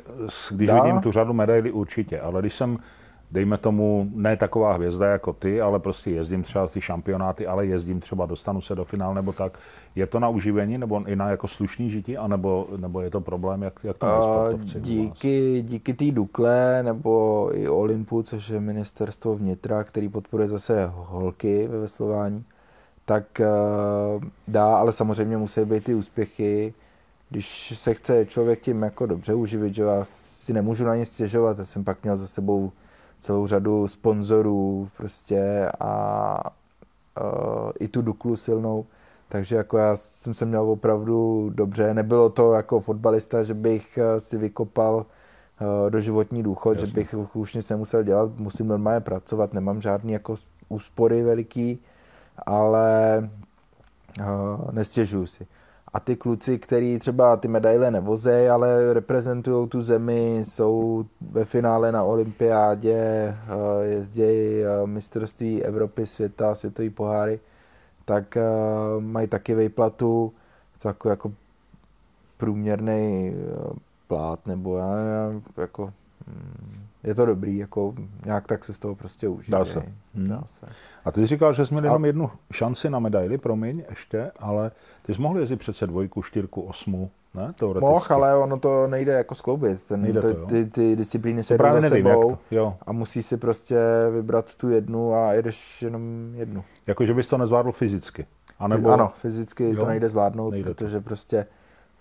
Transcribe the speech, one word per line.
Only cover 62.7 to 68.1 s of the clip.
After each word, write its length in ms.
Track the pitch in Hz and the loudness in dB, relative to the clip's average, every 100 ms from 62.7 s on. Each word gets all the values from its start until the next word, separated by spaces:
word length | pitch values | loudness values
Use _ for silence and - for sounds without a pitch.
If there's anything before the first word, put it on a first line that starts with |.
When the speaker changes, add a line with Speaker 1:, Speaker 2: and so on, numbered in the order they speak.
| 104 110 113 | 2 2 2
Speaker 2:
eh, 400 | 113 110 107 107 110 104 104 101 | 2 0 -2 -6 -8 -4 -2 0
jezděj, 800 | 104 104 98 113 110 110 107 107 | 0 -2 -4 0 2 4 2 0
eh, 220 | 101 101 101 | 0 0 -2
mistrovství 760 | 104 - 113 110 - 113 110 | -6 -8 -8 -8 -6 -4 -2
Evropy, 420 | 110 107 107 - 110 | -2 -2 -4 -4 -8
světa, 480 | - 104 - 107 | -4 -6 -2 -2
světový 360 | 104 104 101 113 | -2 -6 -6 -6
poháry, 500 | 104 104 107 107 110 _ _ _ _ _ _ | -4 -2 0 -2 -4 _ _ _ _ _ _
tak, 320 | - | -2